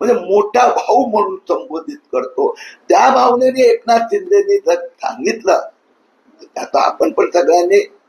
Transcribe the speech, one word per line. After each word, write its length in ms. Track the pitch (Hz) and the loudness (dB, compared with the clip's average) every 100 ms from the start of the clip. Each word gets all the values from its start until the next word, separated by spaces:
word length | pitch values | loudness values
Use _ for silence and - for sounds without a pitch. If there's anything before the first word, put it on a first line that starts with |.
म्हणजे 140 | 233 | -2
मोठा 540 | 202 180 202 208 240 247 | 0 0 0 2 2 2
भाऊ 380 | - - 233 254 | 0 0 0 0
म्हणून 300 | 208 165 127 | -2 -2 -6
संबोधित 600 | - - - 160 156 143 _ | -6 -6 -6 -12 -12 -16 _
करतो. 420 | 127 - - 139 - - - - | -6 -4 -4 -4 -4 -14 -10 0
त्या 220 | - 247 | 2 4
भावनेने 500 | 262 247 247 262 262 | 4 2 2 0 2
एकनाथ 380 | 240 233 233 233 | 2 2 0 0
शिंदेनी 580 | 233 - 359 202 196 392 | 0 -4 0 0 2 0
जर 180 | - | 0
सांगितलं, 800 | - - - - 120 170 226 190 - - - _ _ _ _ _ _ - - | -2 -4 -10 -10 -6 -6 -4 0 0 -2 -16 _ _ _ _ _ _ -16 -12
आता 300 | - 139 - | -4 0 0
आपण 260 | - - | 0 -2
पण 180 | - - | -2 -2
सगळ्यांनी 500 | 175 175 175 175 202 - _ | 0 2 2 2 0 0 _